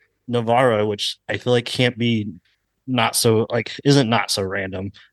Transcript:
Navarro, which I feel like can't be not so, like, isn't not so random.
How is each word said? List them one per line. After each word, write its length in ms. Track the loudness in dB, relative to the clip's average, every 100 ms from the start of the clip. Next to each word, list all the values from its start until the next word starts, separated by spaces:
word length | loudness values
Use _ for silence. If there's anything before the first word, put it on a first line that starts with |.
| _ _ -6
Navarro, 600 | -4 2 4 4 2 0
which 320 | -2 -6 -8 -8
I 80 | -6
feel 160 | 0
like 140 | 0 0
can't 320 | 0 0 2
be 340 | 0 0 -4 -10 _ _ _ _ -4
not 280 | 0 0
so, 320 | 2 2 2 2
like, 220 | -4 -6 -4
isn't 240 | 2 4 4
not 220 | 0 0
so 120 | -4
random. 500 | -4 -4 -6 -6 -8 -12 _